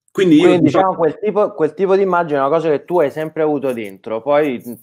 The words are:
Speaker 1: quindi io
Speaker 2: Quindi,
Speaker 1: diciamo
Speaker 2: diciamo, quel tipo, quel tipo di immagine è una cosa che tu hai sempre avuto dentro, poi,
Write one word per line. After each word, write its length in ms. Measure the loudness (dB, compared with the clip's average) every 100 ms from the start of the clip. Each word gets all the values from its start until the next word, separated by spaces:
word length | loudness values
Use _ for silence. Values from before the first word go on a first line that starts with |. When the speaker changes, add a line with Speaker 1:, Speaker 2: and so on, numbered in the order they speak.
| _
Speaker 1:
quindi 240 | 0 4 6
io 80 | 6
Speaker 2:
Quindi, 160 | 4 2
Speaker 1:
diciamo 260 | 2 0
Speaker 2:
diciamo, 40 | 0
quel 240 | -2 -2
tipo, 340 | -4 -2 -2
quel 200 | -2 -4
tipo 220 | -2 0 0
di 80 |
immagine 340 | 0 0 0 -2
è 40 |
una 140 | 0 0
cosa 140 | 0
che 160 | -2 -2
tu 140 | -2
hai 100 | 0
sempre 320 | -4 -8 -4
avuto 320 | -2 -2 -4
dentro, 480 | -6 -10 -14 -10 -6
poi, 400 | 0 0 0 -4 -10 -16